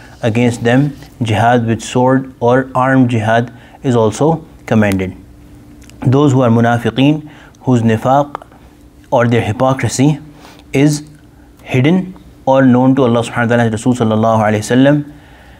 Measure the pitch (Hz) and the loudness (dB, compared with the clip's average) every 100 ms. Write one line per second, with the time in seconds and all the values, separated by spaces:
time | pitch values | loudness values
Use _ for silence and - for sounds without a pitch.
0 | - - 120 110 120 117 117 127 147 - | -20 -8 -4 0 -2 0 0 0 0 -6
1 | - - 110 104 117 123 113 113 - 127 | -18 -10 -4 0 2 0 0 -4 -4 -2
2 | 127 131 135 - 120 127 131 131 127 135 | 0 0 -2 -4 0 0 -2 -4 0 2
3 | 123 120 107 117 123 - - - 139 120 | 2 0 0 0 -2 -10 -20 -8 -2 0
4 | 110 107 151 160 - - - 113 104 95 | 0 0 -2 -2 -8 -20 -2 0 0 -2
5 | 95 92 - - - - - - - - | -6 -10 -20 -20 -20 -20 -20 -20 -20 -6
6 | 131 135 147 131 123 117 117 120 117 113 | 0 2 2 2 2 2 2 0 -2 0
7 | 139 156 147 - - - - 123 113 110 | 0 0 -6 -20 -20 -10 -2 0 0 0
8 | 127 135 147 - - - - - - - | 0 0 -2 -8 -20 -20 -20 -20 -20 -20
9 | - 131 120 120 101 104 131 135 110 - | -2 0 2 0 -2 -2 -2 -2 -4 0
10 | 143 151 - - - - - 135 147 151 | 0 -2 -8 -20 -20 -20 -8 0 0 0
11 | - - - - - - - 127 135 185 | -8 -20 -20 -20 -20 -20 -6 -2 0 0
12 | 180 - - - - 135 131 123 131 135 | -2 -14 -20 -10 0 2 4 4 2 2
13 | 123 117 113 - 113 120 117 107 131 123 | 2 0 -2 -4 0 0 0 -2 -2 0
14 | 110 110 113 110 107 107 - 123 135 147 | 0 0 2 2 0 -2 0 2 2 2
15 | 143 - - - - | -2 -16 -20 -20 -20